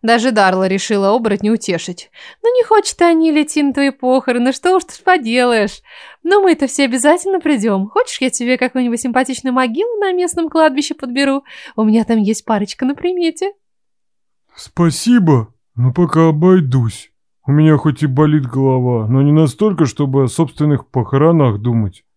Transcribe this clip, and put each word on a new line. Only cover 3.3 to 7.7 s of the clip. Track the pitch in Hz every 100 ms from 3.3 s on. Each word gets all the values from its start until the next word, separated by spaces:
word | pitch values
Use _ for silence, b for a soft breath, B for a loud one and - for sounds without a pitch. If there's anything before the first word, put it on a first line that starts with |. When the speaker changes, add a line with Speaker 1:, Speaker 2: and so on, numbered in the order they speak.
| 302
Speaker 1:
идти | 302 -
на | 285
твои | 269 277
похороны, | 269 254 254 254 240 240
что | 269 349 370
уж |
тут | 349 -
поделаешь. | - 370 226 240 247 233 196 - B B B B
Но | 320 403
мы-то | 381 320 269
все | -
обязательно | 277 247 269 349 381 381
придем. | 330 277 214